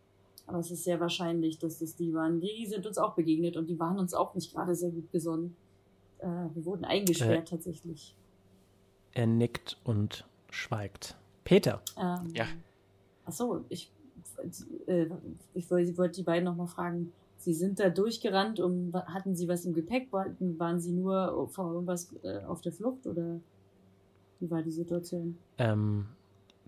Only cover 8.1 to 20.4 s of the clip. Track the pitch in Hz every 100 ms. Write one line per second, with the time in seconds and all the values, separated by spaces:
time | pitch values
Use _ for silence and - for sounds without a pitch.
8.1 | - - _ _ - _ _ _ _ _
9.1 | - 113 113 120 - - - - 104 104
10.1 | - - _ - - - 110 101 - -
11.1 | - - - - 190 196 98 - - 180
12.1 | 180 175 160 - 165 - _ _ _ _
13.1 | _ - - 240 175 - - - - -
14.1 | - - - 175 - - - - 180 160
15.1 | 165 - - - 185 175 180 175 175 180
16.1 | 180 180 170 180 170 175 - 175 170 170
17.1 | - _ - 185 160 190 196 190 185 220
18.1 | 220 220 196 214 214 180 180 180 180 -
19.1 | 190 196 175 175 175 180 165 160 254 254
20.1 | 190 190 -